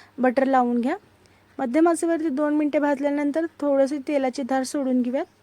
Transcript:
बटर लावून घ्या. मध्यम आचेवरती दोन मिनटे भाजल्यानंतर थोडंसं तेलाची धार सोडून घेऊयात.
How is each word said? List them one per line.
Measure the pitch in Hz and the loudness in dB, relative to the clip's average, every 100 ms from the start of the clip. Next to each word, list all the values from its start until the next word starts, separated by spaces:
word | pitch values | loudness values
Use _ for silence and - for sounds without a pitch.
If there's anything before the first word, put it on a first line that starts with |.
| - - | -18 -2
बटर | 254 247 269 | 0 2 2
लावून | 262 240 240 | 4 2 0
घ्या. | 240 392 - _ _ _ _ - | -2 -4 -10 _ _ _ _ -8
मध्यम | 262 294 339 | -2 2 4
आचेवरती | 330 339 330 320 | 2 0 -2 -2
दोन | 262 294 302 | -2 0 0
मिनटे | 294 302 | 0 2
भाजल्यानंतर | 294 277 285 285 285 302 330 - | 0 0 -2 -2 -2 -2 -4 -4
थोडंसं | 285 269 269 294 262 | 0 2 2 -2 -4
तेलाची | 285 262 254 | -2 -2 -4
धार | 240 262 | -2 -2
सोडून | 254 294 262 254 | -2 -4 0 0
घेऊयात. | 247 269 359 _ | 0 -4 -6 _